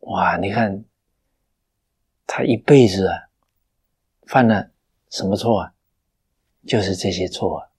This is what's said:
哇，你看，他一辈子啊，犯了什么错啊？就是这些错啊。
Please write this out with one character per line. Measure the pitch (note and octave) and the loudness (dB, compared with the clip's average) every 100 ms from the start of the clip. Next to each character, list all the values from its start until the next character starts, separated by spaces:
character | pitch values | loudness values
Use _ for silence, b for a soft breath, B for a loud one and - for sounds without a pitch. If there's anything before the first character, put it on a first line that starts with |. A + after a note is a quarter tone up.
哇， | - E2+ F#2 - | -8 -4 -2 -2
你 | G2+ | -4
看， | G2+ A2 G2 - _ _ _ _ _ _ _ _ _ _ _ _ _ _ | -2 -2 -4 -14 _ _ _ _ _ _ _ _ _ _ _ _ _ _
他 | - | -6
一 | B2+ A#2 | -2 -2
辈 | - C#3+ A#2 | 6 6 6
子 | F#2+ F#2 | 4 -2
啊， | F2 - _ _ _ _ _ _ _ _ _ _ | -4 -12 _ _ _ _ _ _ _ _ _ _
犯 | C3+ A#2+ | 2 4
了 | G#2+ - _ _ _ _ | 2 -2 _ _ _ _
什 | - | -8
么 | F#2+ G2+ | -4 -2
错 | A#2+ G#2+ | 0 -2
啊？ | - _ _ _ _ _ _ _ _ _ - | -2 _ _ _ _ _ _ _ _ _ -4
就 | - | -2
是 | F#2+ G2 | -2 -4
这 | G2+ | -6
些 | F2+ F#2 | -6 -8
错 | - F#2 - | -6 -8 -8
啊。 | - | -14